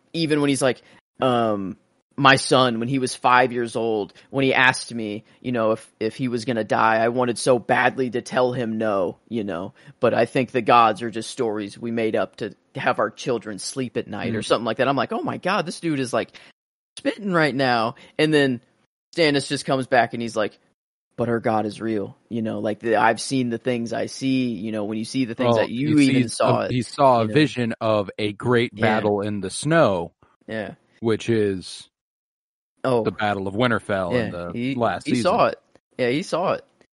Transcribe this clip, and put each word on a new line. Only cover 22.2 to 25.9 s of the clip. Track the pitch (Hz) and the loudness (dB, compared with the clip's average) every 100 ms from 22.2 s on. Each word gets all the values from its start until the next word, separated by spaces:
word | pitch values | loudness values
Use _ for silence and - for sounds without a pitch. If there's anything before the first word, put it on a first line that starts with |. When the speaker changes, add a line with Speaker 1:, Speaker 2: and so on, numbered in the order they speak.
| - | -10
Speaker 1:
you | 113 | -6
know, | 110 104 | -4 -4
like, | 110 107 | -4 -4
the, | 117 104 | 0 4
I've | 113 110 | 4 2
seen | - 135 123 | -2 -2 -2
the | 113 | -4
things | 127 120 117 | -4 -4 -4
I | 113 107 | -6 -8
see, | - 135 131 123 | -4 -2 0 0
you | 98 110 | -4 -6
know, | 107 | -6
when | 104 110 | -4 -6
you | 110 | -4
see | 135 | -4
the | 117 | -4
things | 113 123 113 | 0 2 2
Speaker 2:
Well, | |
Speaker 1:
that | - | 0
you | 120 147 | -2 2